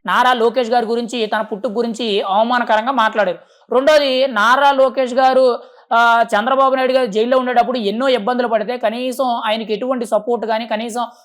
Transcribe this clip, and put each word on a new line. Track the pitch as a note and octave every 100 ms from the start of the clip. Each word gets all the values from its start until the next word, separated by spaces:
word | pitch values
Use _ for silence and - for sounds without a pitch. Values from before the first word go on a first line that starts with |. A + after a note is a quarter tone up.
| G3
నారా | G3+ B3
లోకేష్ | B3 A#3 A3+ A3+
గారి | A#3+ A3
గురించి, | A#3 A3+ A#3+ G#3+
తన | A3
పుట్టుక | G#3+ G3+ A#3+
గురించి | G#3 A#3 A3 A#3 G3+
అవమానకరంగా | G3 G3 A#3 B3 A3+ G#3+ A#3
మాట్లాడారు. | C4 A3 A3 F#3 E3+ _ _ -
రెండోది, | A#3+ C#4+ D4+ C#4 B3+ C4+
నారా | A3 A3 C4 C#4
లోకేష్ | C4+ C4 B3 B3+
గారు, | B3 C4 B3+ B3+ A#3 - - -
ఆ, | A#3 A#3 A#3 A3+ G#3
చంద్రబాబు | A3+ C4+ C4+ C4+
నాయుడు | B3+
గారు | C4 B3
జైల్లో | G#3 A#3+ C4
ఉండేటప్పుడు | B3+ A#3+ A#3+ B3
ఎన్నో | G3 A3 C4+
ఇబ్బందులు | A#3+ G3+ B3 A#3+
పడితే | A3 G#3+ B3
కనీసం | A3 A#3 B3+ A#3 C4 A#3 A3+
ఆయనకి | A3+ A3
ఎటువంటి | G#3 B3+ B3+ A#3
సపోర్ట్ | G#3+ G#3+ A#3 A3
కానీ, | A3+ A#3
కనీసం | G#3+ A#3 A#3+ A3+ -